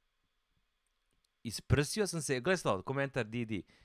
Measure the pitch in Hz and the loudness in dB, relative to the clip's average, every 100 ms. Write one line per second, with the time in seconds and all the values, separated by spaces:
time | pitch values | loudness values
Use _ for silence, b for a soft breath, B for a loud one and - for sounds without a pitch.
0 | _ _ _ _ _ _ _ _ _ _ | _ _ _ _ _ _ _ _ _ _
1 | _ _ _ _ 117 - - 131 147 220 | _ _ _ _ -8 -6 4 4 4 0
2 | 190 165 143 127 127 190 143 95 92 135 | -2 -2 -2 0 0 2 2 0 0 -2
3 | 139 131 110 117 110 101 b b | -2 -2 -2 -2 -2 -4 b b